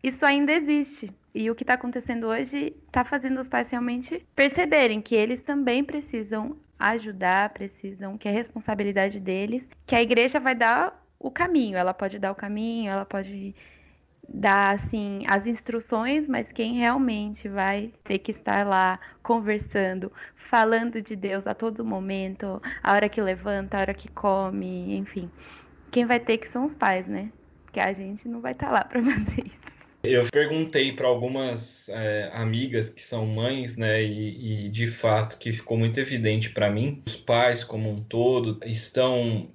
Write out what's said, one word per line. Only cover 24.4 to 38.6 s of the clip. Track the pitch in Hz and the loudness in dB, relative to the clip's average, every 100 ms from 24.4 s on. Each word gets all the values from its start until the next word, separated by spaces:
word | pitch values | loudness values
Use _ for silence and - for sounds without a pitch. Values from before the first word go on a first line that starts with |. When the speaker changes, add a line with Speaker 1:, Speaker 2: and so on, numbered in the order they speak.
| 190 196 185 180 180 202 | 0 -4 -6 -6 -6 -6
Speaker 1:
enfim. | 202 196 175 - - - - - - | -6 -10 -10 -16 -20 -20 -20 -20 -2
Quem | 247 | 0
vai | 240 240 | 4 2
ter | 240 220 | 2 0
que | - | 0
são | 247 285 | -4 -4
os | |
pais, | 294 196 185 185 | 0 2 2 -2
né? | 196 208 - _ - | -6 -8 -14 _ -20
Porque | - 202 | -10 -2
a | 185 | -2
gente | 196 190 208 233 | -2 -8 -10 -10
não | 233 | -8
vai | 247 | -8
tá | 254 285 | -6 2
lá | 220 | 2
pra | - 247 | 2 0
<laughs> | |
fazer | 240 214 208 - - | 2 0 -2 -4 -8
isso. | - - - - _ | -16 -20 -20 -20 _
Speaker 2:
Eu | 117 123 120 | 2 4 4
perguntei | 147 151 160 160 147 139 | 2 2 0 0 2 0
pra | - 127 | 2 2
algumas, | 120 123 135 131 117 113 - - | 2 0 -2 -2 -4 -8 -10 -10
é, | 107 110 104 98 | -4 -2 -2 -2
amigas | 117 113 113 131 117 107 | -2 0 0 0 -2 -2
que | - | -8
são | - 117 110 | -6 -4 -2
mães, | 110 120 135 120 113 | 0 -2 -2 -6 -2
né, | 110 110 | 0 2
e, | 107 104 107 120 117 107 101 | 0 -2 -6 -6 -6 -4 -4
e | |
de | 107 117 | -2 -2
fato | - 113 107 113 - | 0 2 4 0 -6
que | 117 | -6
ficou | 113 - 113 | -6 -2 2
muito | 113 113 | 2 0
evidente | 135 127 110 110 110 | -2 0 2 2 0
pra | - 104 | 0 2
mim, | 104 135 143 | 2 -2 -4
os | - - | -10 -10
pais | - 120 123 120 | 0 4 4 2
como | - 110 107 | -4 -4 -4
um | 104 | -4
todo | 110 117 123 127 113 107 | -4 2 4 4 0 -4